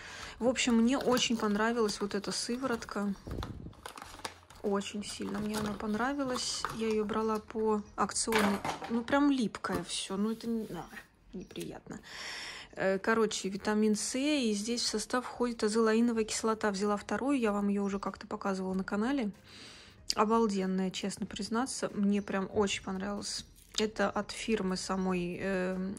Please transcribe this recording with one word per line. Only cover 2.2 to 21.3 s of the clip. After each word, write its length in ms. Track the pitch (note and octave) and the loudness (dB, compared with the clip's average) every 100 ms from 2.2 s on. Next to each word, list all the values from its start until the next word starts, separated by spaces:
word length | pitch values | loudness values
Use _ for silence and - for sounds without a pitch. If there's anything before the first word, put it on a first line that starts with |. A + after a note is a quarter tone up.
| F#3+ | -2
сыворотка. 800 | F#3 - B3 C4 A3+ - G#3 G3+ G3 - - - - - - - - - - - - - - | -4 -2 -2 -2 -2 -4 -2 -2 -2 -6 -6 -6 -8 -14 -14 -16 -14 -16 -12 -12 -14 -20 -6
Очень 440 | G#3+ G3 G3+ G#3 G#3 | 0 0 0 -6 -8
сильно 340 | - G3 G3+ | -8 -6 -4
мне 180 | G#3 G#3+ | -4 -2
она 140 | G#3+ | -4
понравилась. 920 | G3+ A3 G#3 B3 C#4+ C4+ B3 - - - A#3 | -4 -2 0 0 0 -2 -2 -4 -4 -6 -2
Я 140 | A3+ | 0
ее 160 | G#3+ G#3 | 2 2
брала 340 | G#3+ A3 G#3+ | 0 0 0
по 420 | G#3+ A3 A3 G#3+ G#3 - | -4 -2 2 0 -2 -2
акционной. 640 | G#3 - - A3 G3+ G3+ - - - | -2 0 2 4 4 2 -2 -6 -2
Ну, 140 | A#3 | -2
прям 280 | A#3 C#4+ C#4+ | 2 4 6
липкое 500 | C4 G#3 - - F3+ E3+ | 4 2 -2 -4 -4 -4
все. 320 | - - F#3+ | -6 -4 0
Ну, 140 | G#3+ | 0
это 160 | A3+ A#3 | 0 -2
не-, 180 | A3+ G#3 | -4 -4
а, 140 | E3+ - - - _ - | -8 -10 -14 -18 _ -16
неприятно. 680 | F#3 - - E3 - - - - - - - - - - - | -14 -12 -10 -10 -10 -12 -14 -14 -12 -10 -10 -12 -12 -12 -2
Э, 240 | F#3+ F#3+ | 0 2
короче, 480 | A3+ A3+ G#3+ - F#3+ | 2 4 4 2 -4
витамин 480 | G3 - G#3+ G#3+ G#3+ | -4 0 4 4 4
С. 200 | - C4 | 0 0
И 340 | C#4+ D4+ A#3 | 2 2 2
здесь 280 | G#3 G#3+ A#3+ | 0 0 -2
в 60 | - | 0
состав 380 | G#3+ - B3+ B3 | -2 -2 -2 -2
входит 380 | - A#3+ A#3 | -2 -2 0
азелаиновая 640 | G#3+ A3 A3 A3 A#3+ A3+ A3 | 2 4 4 6 4 2 0
кислота. 460 | - A3+ G#3+ G#3+ | 0 0 2 0
Взяла 260 | G3 G#3 G3+ | 2 0 0
вторую. 420 | - B3 B3+ C#4+ | -2 -2 2 2
Я 140 | A3+ | 2
вам 160 | G3+ G3+ | 2 2
ее 160 | G3+ G3+ | 2 0
уже 140 | G3 | -2
как-то 280 | G3 - - | -4 -8 -8
показывала 460 | G#3+ G3+ F#3+ F#3 | -4 -2 -2 0
на 100 | F#3+ | -2
канале. 480 | F#3+ G3+ A#3 C#4+ G#3+ - - - - - - - - - | 0 0 0 0 -2 -4 -14 -20 -20 -20 -20 -8 -2 2
Обалденная, 760 | G#3+ A3+ A3+ G3 F#3+ F#3 F#3+ | 4 6 4 4 2 2 0
честно 340 | - G3+ - | -2 -4 -4
признаться. 640 | F#3+ | -6